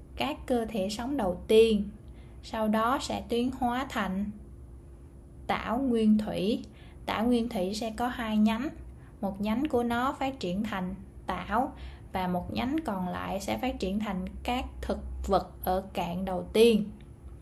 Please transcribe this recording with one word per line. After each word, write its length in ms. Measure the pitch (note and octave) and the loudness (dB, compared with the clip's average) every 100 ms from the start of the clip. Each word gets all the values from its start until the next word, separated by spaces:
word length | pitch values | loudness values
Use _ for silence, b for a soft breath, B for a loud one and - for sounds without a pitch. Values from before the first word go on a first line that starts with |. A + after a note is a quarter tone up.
| - - | -10 -4
các 200 | B3 D4+ - | -4 -4 0
cơ 200 | B3 A3 | 0 0
thể 200 | A3 F#3+ | -2 -2
sống 260 | G#3+ B3 C#4+ | -2 -2 0
đầu 240 | G3 F3+ - | 0 0 6
tiên, 400 | A3 A3+ G#3 G3+ - B B B B | 8 10 6 0 -8 B B B B
sau 260 | - A3+ G#3+ | -6 0 2
đó 300 | A3 A3+ C#4+ | 4 2 2
sẽ 240 | - G3+ G3 | 0 -6 -2
tiến 220 | A#3 B3+ B3+ | 0 0 0
hóa 280 | A#3+ B3 C#4 | 0 0 -2
thành 400 | A#3+ F#3+ F#3 G3+ G#3 - - - - - - - - - - - | -2 0 0 -4 -6 -14 -16 -16 -16 -16 -18 -18 -18 -18 -8 -4
tảo 320 | G3 - A#3 | -2 -2 0
nguyên 400 | C4+ A#3 A3 G#3+ | 2 4 6 6
thủy. 460 | G#3+ E3+ F#3 C4+ B B B B - | 4 0 0 0 B B B B -4
Tảo 180 | G3+ | 0
nguyên 240 | A#3 A#3+ A#3 | 4 2 2
thủy 260 | A3 F#3 | 0 -2
sẽ 160 | G#3+ A3+ | -2 -4
có 180 | G#3+ B3 | -2 -2
hai 280 | B3 A3+ G#3+ | -2 0 4
nhánh, 320 | G#3+ A3+ D4 - - B B - | 4 4 -2 -6 -12 B B -6
một 200 | G3 F#3+ | -4 -2
nhánh 280 | G#3 A3 D4+ | 0 0 2
của 140 | A#3+ | 2
nó 300 | A#3+ A#3 B3+ | 2 2 0
phát 280 | C#4+ C4+ C4+ | 0 -2 -2
triển 220 | F3+ F3+ | -2 -2
thành 320 | G#3+ G3 F3+ F#3+ - - - | -2 -2 -4 -6 -10 -10 -6
tảo 460 | F3+ F3+ G#3 C#4 B B B - | -6 0 0 0 B B B -6
và 140 | F#3+ F3+ | -2 0
một 260 | F3+ F3 | 0 0
nhánh 240 | - B3 D#4+ | -2 0 0
còn 240 | D#4+ F#3+ F3+ | 0 -2 -2
lại 320 | F3+ F3+ F#3+ | -4 -4 -2
sẽ 180 | G#3 G#3+ | -2 -2
phát 200 | B3 C4 | -2 0
triển 200 | F#3 G3+ | 0 0
thành 260 | G#3+ F3+ F#3+ - | 0 -2 -4 -4
các 220 | - B3 C4+ - | -2 -2 -2 -4
thực 180 | - G3+ - - - | -4 -4 -4 -6 4
vật 240 | F#3 - - | 4 2 -4
ở 200 | - F#3 G3 | 0 0 0
cạn 320 | - F3 F3 | -4 -4 -2
đầu 220 | F#3+ F3+ F3+ | -2 -2 2
tiên. 320 | G#3+ A#3 G#3+ - - - - - - | 8 8 8 2 -8 -16 -16 -16 -16